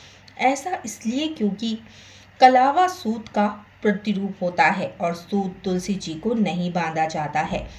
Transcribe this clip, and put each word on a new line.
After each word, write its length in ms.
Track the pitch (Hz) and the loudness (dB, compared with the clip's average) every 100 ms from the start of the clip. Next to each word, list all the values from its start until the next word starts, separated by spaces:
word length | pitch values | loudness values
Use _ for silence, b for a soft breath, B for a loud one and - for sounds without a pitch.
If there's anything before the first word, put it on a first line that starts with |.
| B B B - | B B B -2
ऐसा 440 | 247 277 359 370 220 | 0 0 -4 -6 -8
इसलिए 420 | - 226 254 311 | -6 -4 -2 -2
क्योंकि 500 | 311 208 190 226 220 B B B B B - | -2 -2 -2 -4 -6 B B B B B 6
कलावा 480 | 254 254 262 302 359 | 8 8 6 4 2
सूत 420 | - 220 226 - | 0 -4 -4 -4
का 160 | 208 208 - - - | 0 0 -2 -14 -2
प्रतिरूप 600 | 214 202 220 190 196 - | 0 0 -2 -2 -4 -4
होता 240 | 180 175 160 | -2 2 2
है 200 | 185 - - | 2 -4 -4
और 120 | 170 170 | -4 -4
सूत 460 | - 202 190 180 196 | -4 -2 -2 -6 -4
तुलसी 300 | 180 180 190 | -2 -2 -4
जी 180 | - | -6
को 200 | 320 220 | -4 -2
नहीं 380 | 233 180 175 175 | 0 0 0 -2
बांधा 320 | 175 165 160 160 | -2 -2 -2 -2
जाता 360 | 165 147 151 | -2 -2 -2
है, 260 | 170 175 - | -2 -4 -8